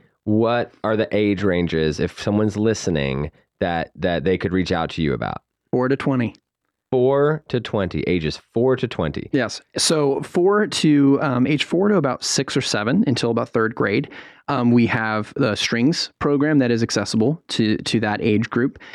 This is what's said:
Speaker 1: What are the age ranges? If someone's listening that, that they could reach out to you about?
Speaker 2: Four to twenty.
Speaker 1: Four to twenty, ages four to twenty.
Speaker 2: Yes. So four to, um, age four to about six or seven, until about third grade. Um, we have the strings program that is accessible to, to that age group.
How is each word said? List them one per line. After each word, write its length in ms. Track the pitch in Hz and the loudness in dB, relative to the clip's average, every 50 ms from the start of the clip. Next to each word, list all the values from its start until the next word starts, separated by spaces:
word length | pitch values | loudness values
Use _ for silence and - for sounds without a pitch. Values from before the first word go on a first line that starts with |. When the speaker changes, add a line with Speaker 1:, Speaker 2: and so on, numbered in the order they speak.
| _ _ _ _ - | _ _ _ _ -4
Speaker 1:
What 480 | 104 107 110 113 113 120 120 120 - _ _ | 0 0 2 2 2 0 -2 -2 -6 _ _
are 140 | - 107 110 | -4 -2 0
the 100 | 107 107 - - | 0 0 0 0
age 280 | 107 107 104 101 90 101 | 0 2 2 0 0 0
ranges? 560 | 95 87 87 87 80 80 80 78 78 76 - | 0 2 2 0 0 0 0 0 0 0 -2
If 200 | 87 87 - - | -4 -4 -4 -4
someone's 360 | - 110 104 107 107 107 - | -4 0 0 2 0 0 0
listening 720 | 104 107 113 107 - - 95 82 73 69 69 67 69 73 78 - _ _ _ _ - | 0 0 0 0 -2 -2 -2 -2 0 -2 -2 -4 -4 -6 -8 -10 _ _ _ _ -6
that, 320 | 98 87 85 82 - - _ | -4 -2 -2 -4 -6 -8 _
that 300 | - 90 90 87 80 69 | -4 -4 -2 -2 -2 0
they 120 | 92 92 | 0 -2
could 160 | 90 - 90 | 0 -2 -2
reach 200 | 87 95 90 - | -2 -2 -2 0
out 180 | 87 82 80 78 | -2 -2 -2 -4
to 120 | - - | -4 -2
you 120 | 78 71 64 | -2 -2 -2
about? 280 | 57 57 50 50 - _ _ _ _ _ _ | -2 -4 -6 -8 -10 _ _ _ _ _ _
Speaker 2:
Four 160 | - 123 127 | -2 -2 0
to 100 | 127 135 | 0 -2
twenty. 380 | - - 147 131 123 117 110 - - _ _ _ _ _ _ _ _ _ _ | -2 -2 -2 -2 0 -2 -4 -6 -12 _ _ _ _ _ _ _ _ _ _
Speaker 1:
Four 540 | 131 127 127 135 139 139 143 147 156 156 - | 0 2 2 4 4 4 2 2 0 -2 -4
to 140 | - - 120 | -4 -4 -4
twenty, 400 | - - - 107 95 87 - 78 - - | -2 -2 -2 -2 -2 -2 -2 -2 -2 0
ages 320 | 90 87 78 76 - - - _ | 0 0 0 -2 -4 -6 -10 _
four 220 | - 113 123 131 127 | -2 0 2 2 2
to 140 | - 127 113 | 0 -2 -4
twenty. 420 | - - 82 78 - - - - | -4 -2 -4 -4 -4 -6 -6 -4
Speaker 2:
Yes. 300 | - 135 117 104 - - - _ - | -2 -2 -2 -2 -6 -10 -14 _ -6
So 440 | 170 - - 165 156 147 139 139 - | -4 -2 0 0 2 2 0 0 -2
four 440 | 151 - - 180 175 196 202 208 214 | -4 -4 0 2 2 4 4 2 0
to, 540 | 160 - - - 156 147 143 139 139 139 131 | 0 -2 0 2 4 6 6 6 6 4 4
um, 240 | 156 143 123 123 127 | 2 0 0 2 2
age 160 | 147 156 139 | 2 0 0
four 240 | - - 170 170 196 | -2 -2 0 0 2
to 80 | 208 208 | 2 2
about 300 | 180 143 131 - - - | 2 2 0 -2 -4 -4
six 320 | - - 139 131 - - | -4 -2 -2 -2 -2 -2
or 40 | 139 | -2
seven, 440 | - - - 104 107 113 151 196 - | -2 -2 -2 -2 0 0 2 2 2
until 240 | 143 120 - - 117 | 2 0 0 0 0
about 200 | 113 117 127 - | 0 0 -2 -2
third 260 | - 120 110 110 - | 0 0 0 0 0
grade. 340 | - 123 101 101 131 156 - - - - - - - _ - | -2 -2 0 0 -2 -2 -4 -10 -18 -20 -20 -20 -14 _ -4
Um, 240 | 143 127 120 120 | -2 0 2 4
we 120 | 120 120 117 110 | 4 4 4 4
have 440 | - 120 110 110 107 107 107 - - | 2 0 -2 -2 -2 -2 -4 -4 -4
the 180 | - 135 110 104 | -2 -2 0 0
strings 560 | - - - 120 117 120 151 175 - - - _ - | -2 -2 -2 0 0 2 0 0 -2 -4 -8 _ -4
program 400 | - 147 143 139 143 156 151 143 | -2 0 0 2 2 2 2 2
that 140 | 127 120 | 2 2
is 100 | 120 113 | 2 0
accessible 580 | 117 - - 107 101 - - 110 110 131 160 - _ - | 0 0 -2 -2 -2 -2 0 0 0 0 0 -4 _ -6
to, 280 | - - 110 107 107 | -2 0 0 0 0
to 240 | - - - - 113 | -2 -2 -2 -2 0
that 200 | 110 107 101 - | 0 0 -2 0
age 300 | - 113 107 104 117 - | 0 0 2 0 0 0
group. 300 | - 117 127 139 - - - - | -2 -2 -2 -2 -4 -8 -18 -16